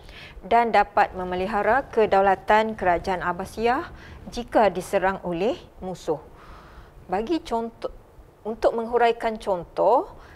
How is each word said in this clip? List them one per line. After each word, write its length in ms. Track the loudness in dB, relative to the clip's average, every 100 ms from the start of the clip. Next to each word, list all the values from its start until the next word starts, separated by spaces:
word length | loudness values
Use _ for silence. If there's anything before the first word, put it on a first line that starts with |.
| -18 -20 -20 -16
dan 300 | 2 2 4
dapat 400 | 4 4 2 0
memelihara 760 | -2 -6 -4 -2 0 2 0 0
kedaulatan 840 | 0 2 4 4 2 2 2 2
kerajaan 460 | -2 0 0 -2 -4
Abbasiyah 720 | -4 -6 -8 -4 -2 -2 -4 -14 -20 -18 -14
jika 400 | -12 0 2 2
diserang 480 | 2 -2 0 0 -2 -4
oleh 320 | -2 -2 -4 -10 -14
musuh. 340 | -12 -8 -6 -6 -8 -20 -20 -20 -20 -20 -20 -20 -6
Bagi 320 | -4 -2 -4
contoh, 480 | -4 -6 -6 -8 -12 -12 -20 -20 -20 _ -10
untuk 260 | -2 0
menghuraikan 640 | 0 -2 2 2 2 -4 -4
contoh, 800 | -4 -4 -4 0 4 4 2 -10 -20